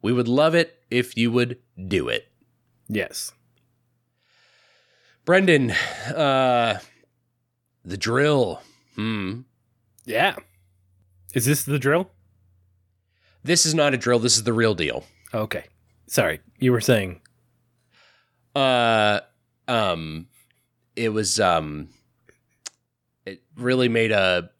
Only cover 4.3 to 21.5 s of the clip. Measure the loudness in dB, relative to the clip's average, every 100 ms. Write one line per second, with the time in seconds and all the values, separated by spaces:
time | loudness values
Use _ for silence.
4.3 | _ _ _ _ _ _ _ _ _ 2
5.3 | 4 6 4 4 -2 -4 -8 -8 -2 2
6.3 | 2 4 2 2 -2 -8 _ _ _ _
7.3 | _ _ _ _ _ -12 -8 -2 0 2
8.3 | 2 0 -4 -16 _ _ -8 -6 -4 -6
9.3 | -8 -14 _ _ _ _ _ -6 -2 -2
10.3 | -2 _ _ _ _ _ _ _ _ -6
11.3 | -2 0 -2 -2 -2 0 0 -2 _ _
12.3 | _ _ _ _ _ _ _ _ _ _
13.3 | _ -2 0 2 2 2 2 2 2 2
14.3 | 0 0 2 2 2 -2 -4 -12 _ -10
15.3 | -8 -6 -8 -10 _ _ _ _ -2 -2
16.3 | -4 _ _ 0 2 2 0 0 -12 _
17.3 | _ _ _ _ _ _ _ _ _ _
18.3 | _ _ -2 2 2 4 4 2 0 -6
19.3 | _ _ _ -4 -2 0 -4 -8 -12 -14
20.3 | _ _ _ _ _ _ -6 -4 -2 -2
21.3 | 0 2